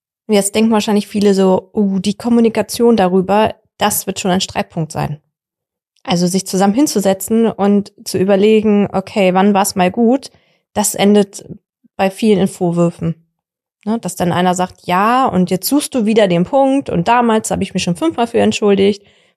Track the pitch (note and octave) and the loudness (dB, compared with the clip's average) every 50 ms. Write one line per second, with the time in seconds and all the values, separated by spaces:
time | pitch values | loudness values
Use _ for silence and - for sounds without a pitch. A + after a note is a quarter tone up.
0 | _ _ _ _ _ - G#3+ G3+ G3 - - G#3+ A3+ A3+ A3+ G#3 G#3 A3+ G3+ G#3 | _ _ _ _ _ 0 0 0 0 0 0 0 0 2 2 0 0 0 -2 -2
1 | G#3 - - G#3 G3+ G#3 G3 F#3+ G3 F#3+ F#3 F#3 - _ - A3 G#3 G3 F#3+ F#3+ | -2 -2 -2 0 2 2 2 4 2 2 2 0 -2 _ -2 -2 0 0 0 -2
2 | F#3 G#3 G3 - - A#3+ A#3+ A#3+ A#3 A3+ A3 A3+ G3+ - - - A#3 A#3 A#3 A3 | -2 -4 -6 -4 -2 0 2 2 2 2 0 -2 -6 -4 -2 0 2 2 4 4
3 | F#3 F3+ F3+ F#3+ F3+ F#3 G3 G#3 A3 - - _ _ _ _ - G#3 G#3 G#3 - | 2 2 2 0 0 2 0 0 0 0 -4 _ _ _ _ -4 -4 -2 -2 -4
4 | - - G3 - - G3 F3 F#3+ - - - - G3+ _ - E3+ D#3+ D3+ - - | -6 -8 -8 -6 -2 -2 -2 -2 -2 -4 -8 -8 -8 _ -6 -8 -8 -6 -6 -6
5 | D3 C#3+ D3 D3 _ _ _ _ _ _ _ _ _ _ _ _ _ _ _ _ | -6 -6 -6 -10 _ _ _ _ _ _ _ _ _ _ _ _ _ _ _ _
6 | - - - F3 F3+ F3+ F3+ F#3+ F#3+ - - F#3 G3 G3+ G3+ B3 D4+ D4+ - A3 | -6 -4 -2 0 0 0 -2 -2 -4 -4 -2 0 0 0 2 0 0 0 0 -2
7 | G3 G3 G3 F#3+ - - A3 A3+ A3+ G#3+ - - G3 G3+ G3+ G3+ G3+ - _ - | 0 0 -2 -2 -4 -2 0 0 0 0 0 0 0 2 2 0 0 -4 _ -18
8 | - - - F#3+ F#3 G3 G3+ F#3+ G3+ A3 A3 G#3+ G#3 A3 G3+ G3+ G3+ - - F#3+ | -14 -6 -4 -2 0 2 2 2 4 4 4 4 2 2 2 2 0 0 -2 -6
9 | F#3+ - - A3 F#3+ F#3 F3+ F#3+ F#3+ G#3 G3+ G3 G#3 - - G3 F3+ F3+ - A#3+ | -6 -4 -2 0 0 2 2 2 2 2 2 2 0 0 0 0 0 0 0 2
10 | A#3 A3+ B3+ C#4 - - _ _ _ _ _ _ _ _ - G#3 G#3 - - - | 2 2 2 0 -2 -8 _ _ _ _ _ _ _ _ -4 -4 -4 -2 -2 0
11 | G3 G3+ G#3 G#3 G3 G3+ - - - - - - _ _ _ _ _ _ _ - | 2 4 4 4 2 0 -4 -20 -18 -18 -20 -20 _ _ _ _ _ _ _ -2
12 | G3 G3 G3 - A#3 G#3+ G#3 F3+ F#3+ F#3+ - - F3+ F3 E3+ E3+ E3+ E3+ E3+ - | -2 -2 -2 -2 0 2 2 2 2 -2 -2 -2 -4 -2 0 0 0 0 -2 -4
13 | E3 E3 E3 _ _ _ _ _ _ _ _ _ _ _ _ _ - G#3 A3 A#3 | -6 -6 -6 _ _ _ _ _ _ _ _ _ _ _ _ _ -8 -6 -6 -6
14 | - F3 - - F3+ F3+ E3 F3 F3+ F#3 F3+ F3+ F3+ F3+ - _ - - F3 F#3 | -6 -8 -6 -4 -2 -2 0 0 0 0 0 -2 -4 -6 -6 _ -6 -2 0 0
15 | G3+ A3+ B3 C4 C4+ A#3 - F#3 F3+ F3 F#3 F3+ - - C4+ D4 - - - C4 | 2 2 2 2 0 0 0 0 0 0 -2 -4 -2 -2 -2 -2 -2 -2 -4 -2
16 | G#3 G#3+ A3+ A3+ G#3 G3 F3 E3+ F#3 - - C4+ C#4 C4+ C4+ C#4 C4+ - - F3 | 0 2 2 2 2 2 2 0 0 0 0 0 2 2 0 -2 -2 -4 -4 -2
17 | E3+ - A#3+ B3 A#3+ A#3 A3 A3 A3 - F3+ F3+ G3 - - F#3 - F#3 F3 - | 0 0 2 2 2 2 0 0 -2 -4 -4 -4 -4 -4 -4 -4 -4 -4 -4 -2
18 | D#4 E4 D#4+ - A#3 A#3 - A3 G3+ G#3 G#3+ - A3 G3+ G3+ G3 G3 G3+ G#3 - | -2 -4 -2 -2 -4 -2 0 0 0 0 0 0 0 2 2 4 2 2 0 -2
19 | _ _ _ _ _ _ _ | _ _ _ _ _ _ _